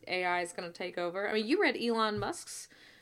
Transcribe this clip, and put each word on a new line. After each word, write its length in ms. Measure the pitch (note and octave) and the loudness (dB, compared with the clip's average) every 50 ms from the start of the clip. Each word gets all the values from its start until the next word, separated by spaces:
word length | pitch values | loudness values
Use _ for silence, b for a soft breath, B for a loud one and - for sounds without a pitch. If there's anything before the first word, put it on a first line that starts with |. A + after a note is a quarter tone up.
| - | -6
A 180 | - F3+ F3+ F3+ | -2 -2 0 2
I 160 | F3 F3 F3 | 2 2 2
is 100 | E3+ E3+ - | 0 -2 -4
gonna 160 | G3 F3+ E3+ | -8 -8 -8
take 280 | E3+ - F#3 F3+ F3 F3+ | -8 -8 -8 -6 -2 -2
over. 280 | F3 E3+ F3 F#3+ G3+ G3+ | -2 -2 0 -2 -2 0
I 40 | G#3+ | 0
mean, 140 | A3 G#3+ | 0 2
you 120 | A3 D4+ G#4 | 2 4 4
read 140 | F#4 - - - | 4 2 2 2
Elon 380 | A3+ A#3+ A3+ A3+ A3 G#3+ G#3 G#3 | 0 2 2 4 2 2 2 0
Musk's 480 | G3 - F4 - - - - - - b b b b b b b | -2 -2 -4 -6 -10 -12 -12 -12 -14 b b b b b b b